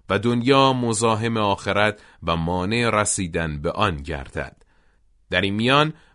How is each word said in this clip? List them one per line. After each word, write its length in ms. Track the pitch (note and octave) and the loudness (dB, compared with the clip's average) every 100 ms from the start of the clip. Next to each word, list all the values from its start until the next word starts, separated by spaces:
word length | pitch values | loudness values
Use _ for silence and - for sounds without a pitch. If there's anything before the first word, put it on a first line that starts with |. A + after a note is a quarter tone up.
| - | -4
و 100 | G2 | -2
دنیا 540 | A#2 A#2+ B2 C3+ C3+ | 0 0 4 4 4
مزاحم 640 | C3 A#2 A2 A#2 A2 A#2 A2 | 2 0 0 2 2 -2 0
آخرت 640 | G#2 G2 G2+ G2 G#2+ - - - | 0 0 0 2 2 0 -12 -8
و 120 | E2 E2+ | -2 0
مانع 540 | E2 F2+ F#2 A#2 A#2 | 0 -2 -2 0 0
رسیدن 720 | G#2 G2+ - F2 F2 E2 D2 | 0 0 -2 -4 -4 -4 -4
به 100 | D#2+ | -4
آن 260 | - G#2 D2 | -2 -2 -2
گردد. 640 | C#2+ D2 C2 D2+ C2 - _ _ _ _ _ _ - | -8 -10 -10 -10 -10 -14 _ _ _ _ _ _ -4
در 120 | F2+ | -2
این 120 | G2 | 0
میان 400 | G#2 A#2+ C#3 D#3 - _ | 0 2 2 0 -4 _